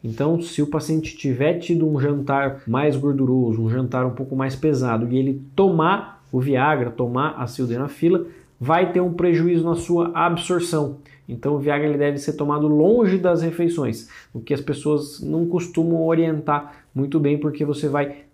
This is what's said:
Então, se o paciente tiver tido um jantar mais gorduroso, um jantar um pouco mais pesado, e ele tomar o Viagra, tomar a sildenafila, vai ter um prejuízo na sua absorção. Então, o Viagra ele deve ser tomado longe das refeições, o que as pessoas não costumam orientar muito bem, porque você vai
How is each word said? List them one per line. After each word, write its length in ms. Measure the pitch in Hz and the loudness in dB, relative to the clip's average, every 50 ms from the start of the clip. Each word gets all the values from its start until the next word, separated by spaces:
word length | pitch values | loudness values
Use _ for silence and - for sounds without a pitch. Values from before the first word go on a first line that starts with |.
| - | -8
Então, 360 | 117 110 - 139 151 165 170 | -8 -4 -2 0 0 0 0
se 200 | 170 - - - | -2 -4 -2 -2
o 60 | 147 | -2
paciente 480 | 147 151 156 151 - 160 160 156 - - | 0 -2 -4 -2 -2 -2 -2 -2 -4 -12
tiver 440 | - - 139 127 120 139 156 175 175 | -6 -4 -4 0 2 2 0 0 -2
tido 300 | - - 175 165 160 156 | -2 -2 0 2 2 2
um 100 | 151 139 | 2 0
jantar 640 | 127 147 143 143 143 - 139 139 139 135 135 - - | 0 0 0 -2 -2 -2 0 0 0 -2 -4 -6 -6
mais 280 | 113 113 131 147 151 135 | -2 -2 2 2 2 0
gorduroso, 640 | 131 135 147 139 139 135 127 127 131 123 117 110 110 113 | 0 0 0 0 2 2 2 2 2 2 2 0 0 0
um 60 | 113 | 0
jantar 360 | 117 127 127 117 - 127 127 | 0 0 -2 -2 -2 -2 -2
um 60 | 127 | -2
pouco 240 | 117 - 135 131 139 | -2 -6 -8 -6 -4
mais 200 | 131 131 135 131 | -2 -2 -2 -4
pesado, 520 | - - 156 147 127 127 123 117 113 117 117 | 0 0 2 2 2 0 0 0 0 0 0
e 80 | 123 | 0
ele 240 | 131 135 135 135 135 - - - | 0 2 0 -2 -4 -8 -6 0
tomar 680 | - 196 196 175 165 156 170 190 202 - - - - _ - | 2 4 4 4 4 4 2 2 0 -2 -10 -18 -20 _ -4
o 80 | - 127 | -2 -2
Viagra, 520 | 127 139 135 123 131 151 156 135 123 120 | 0 2 2 2 4 2 2 2 0 -4
tomar 440 | 117 - 127 120 120 131 143 156 - | -2 -4 -4 -2 0 -2 -2 -2 -4
a 100 | - 127 | -6 -8
sildenafila, 800 | 110 - - 131 120 117 120 139 139 - - - 170 185 175 170 - - - - _ _ _ | -8 -4 -4 -4 -4 -2 -4 -4 -6 -4 0 2 2 2 2 0 -4 -12 -20 -20 _ _ _
vai 320 | 120 127 160 175 185 175 | 0 2 2 4 2 2
ter 80 | 175 180 | 2 0
um 140 | 180 180 170 | 0 0 0
prejuízo 500 | 175 175 180 170 165 165 175 175 165 160 | 0 2 2 4 4 4 4 2 2 2
na 120 | 170 165 | 0 0
sua 360 | 170 - - 175 170 175 170 - | -2 0 0 2 2 2 0 0
absorção. 840 | 160 165 170 170 165 - - 180 175 175 170 165 156 147 131 135 - - - - - _ | 0 0 0 0 -2 -2 -2 0 0 0 0 0 -2 -2 -2 -6 -10 -16 -20 -20 -20 _
Então, 280 | - 120 110 - 139 147 | -12 -12 -6 -2 -2 -2
o 40 | 143 | 0
Viagra 280 | 135 147 147 143 151 | 0 0 0 0 0
ele 100 | 151 147 | 0 0
deve 220 | 143 143 147 143 143 | 2 0 0 0 -2
ser 140 | 143 151 147 | -4 -6 -4
tomado 340 | - 151 143 143 147 151 | -2 -2 -2 0 2 2
longe 500 | 151 151 151 156 185 226 247 226 190 190 | 2 4 4 6 6 4 4 4 2 2
das 240 | 190 175 180 175 170 | 2 2 2 2 2
refeições, 680 | 165 165 165 - 170 170 170 165 139 120 110 - - - - - - _ | 0 -2 -2 0 0 0 0 0 -2 -2 -4 -6 -10 -18 -20 -20 -20 _
o 80 | _ 117 | _ -14
que 140 | 110 - 147 | -4 -4 -4
as 80 | 139 | -4
pessoas 580 | 143 151 147 - - 147 151 143 147 143 - - | -2 -4 -6 -4 0 0 0 0 -2 -6 -12 -10
não 280 | - - 151 165 170 | -6 -4 -2 0 0
costumam 580 | 170 170 175 170 - - 170 165 165 165 165 165 | 0 0 -2 -4 -2 -2 0 0 2 2 2 2
orientar 800 | 160 165 165 165 165 156 151 151 - 147 143 143 - - - _ _ _ | 2 2 2 2 2 0 -2 0 0 -2 -2 -2 -8 -20 -20 _ _ _
muito 260 | 131 139 139 139 156 | -4 -4 0 0 2
bem, 200 | 147 143 147 147 | 2 2 0 2
porque 260 | 143 151 143 - 151 | 0 -4 -2 -2 -2
você 220 | 143 143 139 - | -2 -2 -2 -2
vai 300 | 147 135 147 143 143 - - - _ | -2 0 0 -2 -2 -6 -14 -20 _